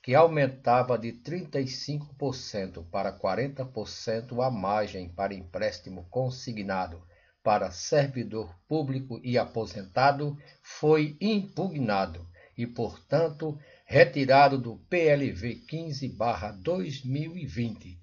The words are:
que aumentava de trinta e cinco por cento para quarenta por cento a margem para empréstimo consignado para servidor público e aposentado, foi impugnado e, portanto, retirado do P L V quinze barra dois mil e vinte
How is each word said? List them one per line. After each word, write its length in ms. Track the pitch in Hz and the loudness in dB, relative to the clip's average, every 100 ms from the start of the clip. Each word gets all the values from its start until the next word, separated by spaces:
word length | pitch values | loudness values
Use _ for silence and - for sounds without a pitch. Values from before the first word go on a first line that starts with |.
que 140 | - | 4
aumentava 800 | 131 165 156 135 131 - 120 123 117 | 6 6 6 0 0 4 4 4 0
de 160 | 113 | -2
trinta 480 | 113 - 175 165 147 | -10 -10 -10 -6 -4
e 80 | 131 | -4
cinco 460 | - - 147 147 - | -6 -6 -8 -8 -6
por 180 | 139 | -6
cento 480 | 127 - 104 95 85 82 | -4 -8 -6 -6 -8 -8
para 220 | 101 98 | -4 -4
quarenta 500 | 95 98 95 139 135 | -2 -2 0 -2 -4
por 240 | 127 - 101 | -8 -8 -10
cento 540 | - - 113 123 120 | -8 -4 -4 -4 -2
a 100 | 127 | 0
margem 600 | 117 95 104 104 95 90 | 0 0 0 0 -6 -10
para 200 | 87 98 | -4 -4
empréstimo 720 | 98 87 92 107 - - 92 87 | -4 -8 -4 -4 -4 -14 -14 -8
consignado 920 | 127 127 127 - 107 98 95 90 85 - _ _ _ | -4 -4 -4 -10 -8 -4 -2 -2 -8 -18 _ _ _
para 260 | - 104 95 | 2 4 2
servidor 760 | 87 - 151 143 123 107 107 101 - _ | -6 0 2 2 -2 -6 -6 -8 -12 _
público 540 | 156 139 135 131 117 | -2 -2 -4 -6 -10
e 140 | 127 120 | 0 0
aposentado, 1000 | 104 - 107 110 95 123 135 135 147 147 - _ | 0 -2 -6 -8 -4 4 4 4 -2 -6 -14 _
foi 520 | - - 151 156 151 147 | -20 -2 4 4 4 0
impugnado 1040 | 196 208 190 - 185 156 117 101 95 82 - - - - | 0 0 -2 -4 -4 -2 0 0 0 -4 -14 -20 -20 -8
e, 100 | 120 | -8
portanto, 920 | - 110 - _ 143 165 151 160 147 - - | -4 -6 -6 _ 0 0 -2 -8 -8 -14 -20
retirado 720 | _ 131 170 147 127 135 143 135 | _ 6 6 6 4 8 8 6
do 200 | 117 101 - | -4 -10 -2
P 100 | 175 160 | 2 4
L 220 | 143 135 | 4 2
V 220 | 87 113 117 - | -4 -8 -8 -10
quinze 400 | 156 165 131 131 | -8 -8 -6 -8
barra 440 | 92 113 104 104 | -2 -2 -2 -6
dois 520 | 98 92 180 175 135 | -6 -4 -2 -4 -6
mil 320 | 127 139 160 175 | -4 -4 -4 -8
e 80 | |
vinte 540 | 147 85 117 98 90 - | -8 -4 -4 -6 -14 -20